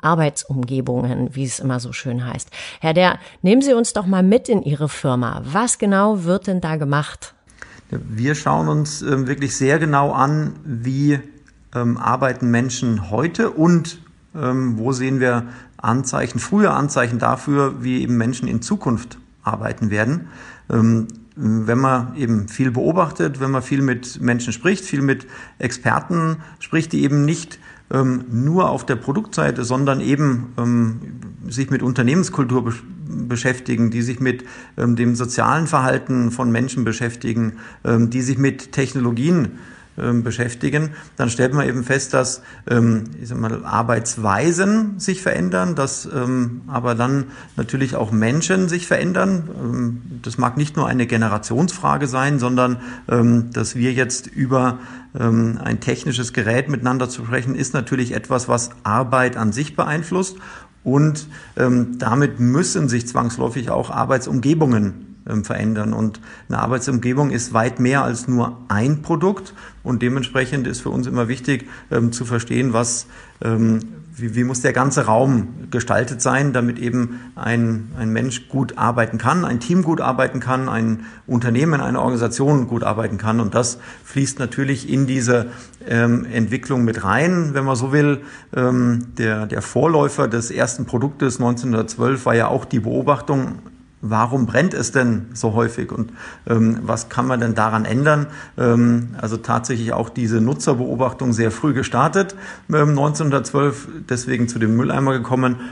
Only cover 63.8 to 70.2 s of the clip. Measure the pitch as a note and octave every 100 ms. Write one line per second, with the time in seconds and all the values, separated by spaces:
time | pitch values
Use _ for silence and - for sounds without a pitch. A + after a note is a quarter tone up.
63.8 | B2 A#2+ A2+ C3 C3+ C3+ C3+ D#3+ C#3+ A2
64.8 | G2+ F#2 - - - G#2+ G#2 G#2 A2 G#2+
65.8 | A2 A2 A2 - - - - A#2 A2+ B2+
66.8 | C#3 B2 B2 C3 C#3+ A#2+ - A2+ A#2+ B2
67.8 | B2 C#3 B2 A#2 - B2 A#2+ - - G2+
68.8 | C3 D3+ - E3 F#3+ G3 - - - -
69.8 | - B2 B2 C3+